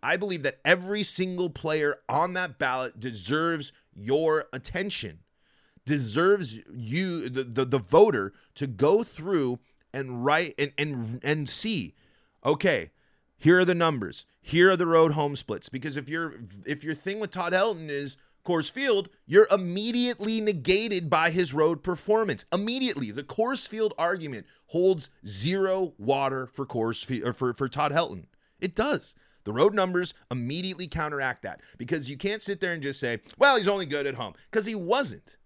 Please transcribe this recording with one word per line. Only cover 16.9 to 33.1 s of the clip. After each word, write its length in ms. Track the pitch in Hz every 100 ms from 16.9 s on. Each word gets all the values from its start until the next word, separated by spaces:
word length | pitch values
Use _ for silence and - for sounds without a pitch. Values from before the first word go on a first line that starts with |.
thing 240 | 156 - 202
with 120 | 202
Todd 240 | 185 175
Helton 340 | 185 214 175 156
is 300 | 143 143 - _ _ -
Coors 240 | 170 151
Field, 380 | - 277 202 180 _ -
you're 220 | 185 214
immediately 880 | 202 180 180 214 240 240 240 208 226
negated 680 | 214 180 131 190 226 196 165
by 200 | 160 170
his 220 | 170 175
road 300 | 139 156 160
performance. 600 | 185 170 - 214 214 113 -
Immediately. 580 | 180 208 254 254 139 117
The 140 | 110
Coors 440 | 139 - 233 269 -
Field 240 | 214 214 -
argument 480 | 165 190 156 120 - _ _
holds 420 | 165 185 180 - _ 101
zero 680 | 98 131 190 190 190 180 -
water 480 | 104 135 135 131 127
for 180 | -
Coors 400 | 135 120 113 113
Fi-, 180 | - 131
or 100 | 123
for, 200 | 117 127
for 160 | 117 135
Todd 240 | 139 147
Helton. 320 | 143 170 95 80 _ _ _
It 140 | 180
does. 420 | 185 262 294 - - _ _
The 80 | -
road 220 | 110 180
numbers 400 | 208 185 180 180 - _
immediately 560 | 113 120 156 185 185 180
counteract 560 | 165 151 143 131 120
that, 180 | - - - -
because 320 | 120 160 131
you 80 | 139
can't 240 | 196 214
sit 200 | - 202
there 120 | 180
and 100 | 170
just 180 | 143 135
say, 180 | 127